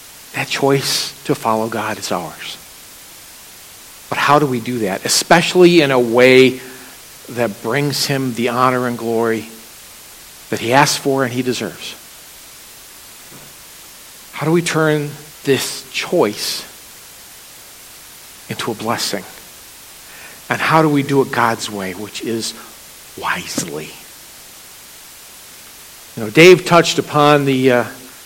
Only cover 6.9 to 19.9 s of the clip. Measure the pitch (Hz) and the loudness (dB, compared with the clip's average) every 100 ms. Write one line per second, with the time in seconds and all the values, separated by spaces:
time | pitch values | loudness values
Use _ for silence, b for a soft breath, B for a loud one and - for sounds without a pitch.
6.9 | B - - - 120 113 101 113 131 143 | B -20 -20 -12 -4 -4 -4 -4 -2 -2
7.9 | 139 - 139 131 117 120 120 127 127 123 | -2 -4 -2 -4 -2 -2 2 2 2 -2
8.9 | 120 117 113 117 113 110 - - - - | -4 -4 0 0 -2 -6 -18 -20 -20 -20
9.9 | - - - - - - 104 113 131 147 | -20 -20 -20 -20 -20 -10 -6 0 2 2
10.9 | - 143 135 127 120 127 117 101 - - | 0 -2 0 0 -2 -4 -4 -6 -10 -16
11.9 | - - - - - - - - - - | -16 -20 -20 -20 -20 -20 -20 -20 -20 -20
12.9 | - - - - - - - - - - | -20 -20 -20 -20 -20 -20 -20 -20 -20 -20
13.9 | - - - - - 147 175 165 156 156 | -20 -20 -20 -18 -6 0 0 0 0 0
14.9 | 151 147 143 - - - 131 - - - | 0 -4 -10 -18 -8 0 0 0 -10 -10
15.9 | - - 180 113 107 - - - - - | -10 -4 0 0 -2 -8 -10 -14 -20 -20
16.9 | - - - - - - - - - - | -20 -20 -20 -20 -20 -20 -20 -20 -20 -20
17.9 | - - - - - - - - 107 113 | -20 -20 -20 -20 -20 -16 -10 -8 -6 -4
18.9 | 113 - 98 - - - - - - - | -4 -4 -8 -10 -18 -20 -20 -20 -20 -20